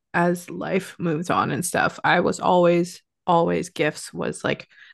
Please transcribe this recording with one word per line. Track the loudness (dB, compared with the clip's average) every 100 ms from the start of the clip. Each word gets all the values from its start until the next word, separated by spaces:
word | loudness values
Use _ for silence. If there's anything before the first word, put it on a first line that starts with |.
| _
as | 0 2 0 -6
life | -8 -4 -4 -4 -6
moves | -4 -2 0
on | 0 0
and | -2 -2
stuff, | 0 0 0
I | 2 2
was | 2 0
always, | 2 4 6 4 0 -6 _ _ 0
always | 2 2 0 -4
gifts | -2 -2 -2 -10
was, | -8 -6 -4
like, | -4 -4 -8 _ -20